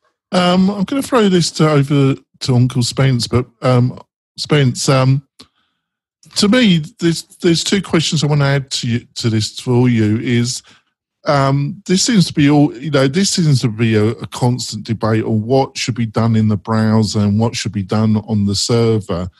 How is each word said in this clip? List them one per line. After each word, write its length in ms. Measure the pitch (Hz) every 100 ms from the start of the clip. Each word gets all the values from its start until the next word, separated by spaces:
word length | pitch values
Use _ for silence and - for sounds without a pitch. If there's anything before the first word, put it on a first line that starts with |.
| _ _ _
Um, 380 | 185 180 185 190
I'm 140 | 208
gonna 180 | 190 277
throw 260 | 269 254 208
this 220 | 180 156
to, 180 | - 156
over 440 | 147 139 147 135
to 400 | 139 _ _ -
Uncle 300 | 123 127 131
Spence, 420 | 120 - 135 123 113
but, 200 | 120 127 _
um, 380 | 131 123 123 - - _ _ -
Spence, 500 | - 151 131 - -
um, 380 | 135 131 135 - _ - _ _ _ _ _ _ _ _ -
to 120 | 208
me, 340 | 254 226 170 151 -
there's, 240 | 170 160 - _
there's 260 | 180 165
two 180 | - 202
questions 400 | - 170 - 156
I 60 | 147
wanna 160 | 147
add 260 | 139 139 135
to 180 | - 127
you, 180 | 120 - -
to 120 | 117
this 300 | 110 104 -
for 300 | - 123 127
you 300 | 117 107 110
is, 440 | - 120 123 - - _ _ _ _ _ -
um, 560 | 143 135 139 143 -
this 180 | - 185
seems 240 | - 220 165
to 40 |
be 160 | - 143
all, 260 | 147 147
you 160 | - 160
know, 160 | 139 135
this 220 | 156 202
seems 320 | - 156 131
to 80 | 127
be 260 | 107 117
a, 120 | 107 107
a 200 | 117 -
constant 580 | - 123 123 - 107 -
debate 360 | 110 107 110
on 180 | 113 110
what 340 | 110 135 131 -
should 180 | -
be 120 | 120 113
done 280 | 117 113
in 140 | 110 110
the 80 | 104
browser 640 | - 110 110 110 104 107
and 200 | 101 104
what 160 | 117
should 180 | 117 110
be 100 | 101
done 340 | 92 107 110 107
on 300 | 107 107 101
the 80 |
server. 720 | 98 - 117 117 110 - 87 90 -